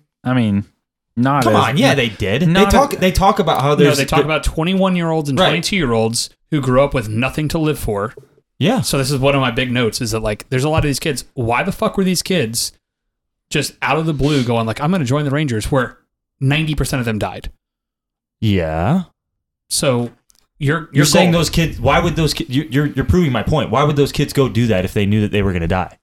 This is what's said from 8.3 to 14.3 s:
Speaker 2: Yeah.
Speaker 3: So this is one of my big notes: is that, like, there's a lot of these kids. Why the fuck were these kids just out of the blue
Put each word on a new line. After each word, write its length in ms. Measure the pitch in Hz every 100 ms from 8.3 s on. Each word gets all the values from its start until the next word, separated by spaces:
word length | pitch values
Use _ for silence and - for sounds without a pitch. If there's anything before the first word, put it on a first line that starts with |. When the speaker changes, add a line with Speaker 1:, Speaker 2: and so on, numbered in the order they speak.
| _ _ _
Speaker 2:
Yeah. 220 | 143 247
Speaker 3:
So 160 | - 147
this 120 | 131
is 80 | 143
one 160 | 135
of 60 | 143
my 100 | 127
big 200 | 117 127
notes: 280 | 123 117 -
is 120 | 117
that, 80 | 113
like, 260 | 110 107 -
there's 120 | 127
a 40 | 143
lot 100 | 156
of 60 |
these 160 | 147 131
kids. 240 | 165 135 -
Why 280 | - 113 120
the 80 | 170
fuck 240 | - 214 -
were 80 |
these 180 | 190 180
kids 500 | - 185 117 117 - - _ _ _ _ _ _ _
just 220 | 156 135 -
out 140 | 127 143
of 80 | 165
the 60 |
blue 280 | 147 139